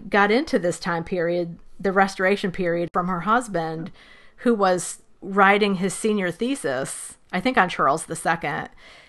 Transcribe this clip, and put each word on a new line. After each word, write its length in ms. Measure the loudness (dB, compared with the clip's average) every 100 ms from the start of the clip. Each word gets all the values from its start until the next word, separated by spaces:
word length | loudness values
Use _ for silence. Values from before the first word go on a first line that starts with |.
| 0
got 200 | 2 4
into 300 | 2 0 -2
this 180 | -2 -4
time 280 | -4 -4 -4
period, 520 | -4 -2 -2 -2 -8 -16 -6
the 140 | -2
Restoration 580 | 2 2 2 0 2 0
period, 380 | -2 -2 -2 -2
from 160 | -2 -2
her 140 | -2
husband, 680 | 2 0 0 -4 -4 -6 -10 -14 -20 -20 -20 -4
who 160 | 0
was 500 | 4 4 2 -2 -12 _ -16
writing 540 | -4 4 6 6 4 0
his 180 | -2
senior 380 | -2 -2 0 -2
thesis, 840 | -2 -4 -4 -2 -2 -4 -8 -14 -18 -6
I 80 | -2
think, 160 | 0 2
on 100 | 2
Charles 380 | 2 2 2 -2
the 100 | -6
Second. 540 | -2 -2 -2 -6 -8 -14 -20 -20